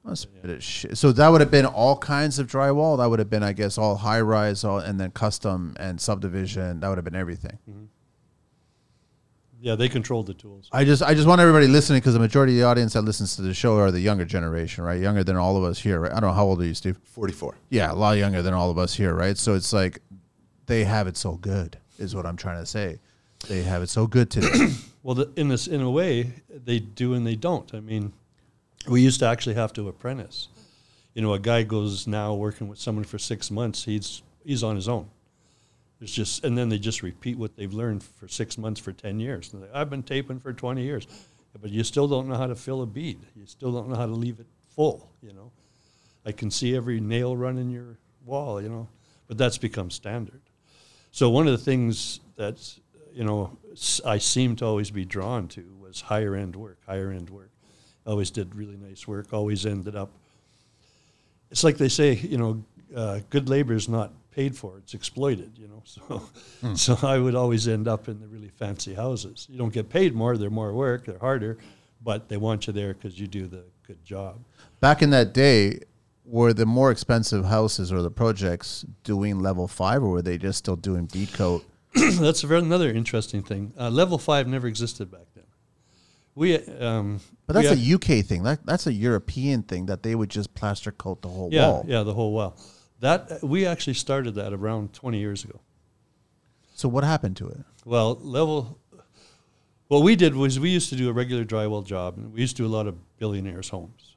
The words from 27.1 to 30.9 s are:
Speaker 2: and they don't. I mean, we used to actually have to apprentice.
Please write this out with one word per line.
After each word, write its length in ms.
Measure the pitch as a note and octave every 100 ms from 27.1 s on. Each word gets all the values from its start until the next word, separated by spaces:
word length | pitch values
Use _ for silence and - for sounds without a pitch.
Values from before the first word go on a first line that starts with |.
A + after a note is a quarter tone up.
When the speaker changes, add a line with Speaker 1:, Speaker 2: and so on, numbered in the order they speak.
Speaker 2:
and 120 | B2 A#2
they 120 | A2
don't. 360 | E3+ D#3 -
I 60 | A2
mean, 320 | G#2+ A2 G2+ - _ _ _ _ _ _ -
we 160 | B2
used 200 | C3 B2+
to 60 | A#2
actually 280 | A#2+ - A2
have 160 | A2
to 140 | - G2+
apprentice. 640 | - B2 C3+ G2 - - _ _ _ _